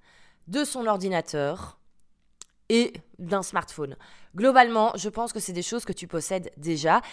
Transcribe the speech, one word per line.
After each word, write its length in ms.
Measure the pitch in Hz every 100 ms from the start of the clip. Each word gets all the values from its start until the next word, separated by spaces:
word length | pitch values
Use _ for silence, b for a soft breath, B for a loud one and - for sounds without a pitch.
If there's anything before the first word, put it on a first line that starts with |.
| b b b b -
de 180 | 254 294
son 220 | 254 226
ordinateur 920 | 202 190 175 - 151 143 175 - - _ _ _ _ _ _ - _ -
et 220 | 226 240 202 - -
d'un 240 | 170 196
smartphone. 540 | 180 185 - - 139 135 B B B 170
Globalement, 560 | 254 262 240 226 220 196
je 140 | 202
pense 240 | 214 233
que 60 | 220
c'est 140 | 190
des 100 | 175
choses 220 | 175 233 -
que 60 |
tu 160 | 180 170
possèdes 440 | 165 - 190 - -
déjà. 460 | 160 156 156 214 B